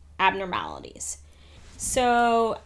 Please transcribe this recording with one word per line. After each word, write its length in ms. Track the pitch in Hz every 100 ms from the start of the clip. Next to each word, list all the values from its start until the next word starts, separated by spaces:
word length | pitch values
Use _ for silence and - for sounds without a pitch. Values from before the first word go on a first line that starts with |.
| - -
abnormalities. 960 | 190 190 185 107 78 69 - - - - - - - - - -
So 800 | - 262 247 240 233 226 226 -